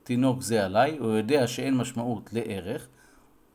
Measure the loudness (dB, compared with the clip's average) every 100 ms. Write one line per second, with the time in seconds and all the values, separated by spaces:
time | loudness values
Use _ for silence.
0 | -4 0 2 0 0 0 2 4 2 2
1 | 0 0 2 2 2 -2 0 0 0 -4
2 | -4 -4 -6 -6 -6 -6 -6 -8 -10 _
3 | -20 -20 _ _ _